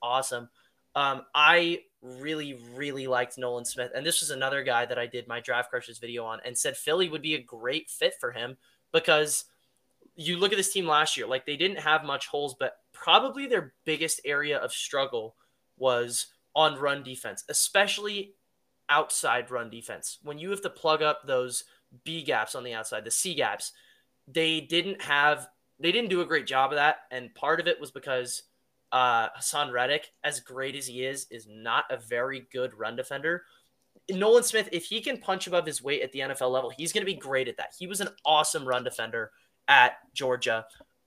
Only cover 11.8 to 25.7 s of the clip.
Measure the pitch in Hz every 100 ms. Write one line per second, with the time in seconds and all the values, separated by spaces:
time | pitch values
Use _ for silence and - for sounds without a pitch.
11.8 | 151 151 147 139 - 147 143 127 131 -
12.8 | _ - - 190 262 247 277 226 143 -
13.8 | - 151 160 - 139 143 147 143 123 -
14.8 | - 143 135 120 110 - _ _ _ -
15.8 | 131 123 120 120 - _ _ 147 156 139
16.8 | 143 139 127 127 113 95 - - - 196
17.8 | 202 202 208 202 196 _ _ _ _ _
18.8 | - 147 - - 147 120 123 127 113 113
19.8 | 117 95 - - 147 147 175 196 185 -
20.8 | 160 156 151 147 135 131 127 123 - _
21.8 | _ 127 - 165 143 120 110 139 123 113
22.8 | 110 110 107 - 190 147 113 104 - -
23.8 | _ _ _ _ - 135 160 160 135 170
24.8 | 185 190 - 143 147 147 131 _ _